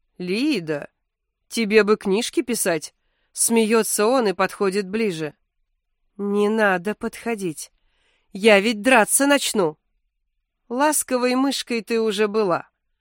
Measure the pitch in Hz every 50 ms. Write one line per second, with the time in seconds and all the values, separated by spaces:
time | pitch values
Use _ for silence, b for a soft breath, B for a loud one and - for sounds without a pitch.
0 | _ _ _ - 185 180 185 226 269 311 294 196 165 156 156 143 - - _ _
1 | _ _ _ _ _ _ _ _ _ _ - 233 226 196 214 220 208 196 214 208
2 | - 202 190 214 247 - - 339 254 - 233 - - 196 170 156 - - - _
3 | _ _ _ _ _ _ _ - - - 226 226 220 208 233 226 208 - - -
4 | 208 220 262 269 233 202 180 - 190 180 - - 208 190 185 208 202 185 190 226
5 | 226 208 170 156 156 147 - _ _ _ _ _ _ _ _ _ _ _ _ _
6 | _ _ _ - 202 202 202 208 208 208 220 226 214 202 185 180 175 208 208 -
7 | - 226 - - - 233 233 202 196 175 147 - - - _ _ _ _ _ _
8 | _ _ _ _ _ _ - 196 190 226 208 196 196 233 240 208 202 262 262 233
9 | 208 - - - 277 285 285 277 - - - 214 180 156 151 - _ _ _ _
10 | _ _ _ _ _ _ _ _ _ _ _ _ _ - 240 254 285 311 294 -
11 | - - 254 247 240 247 247 262 269 277 254 - - - 240 226 196 - 233 226
12 | 226 220 202 196 220 202 202 226 214 185 165 143 - _ _ _ _ _ _ _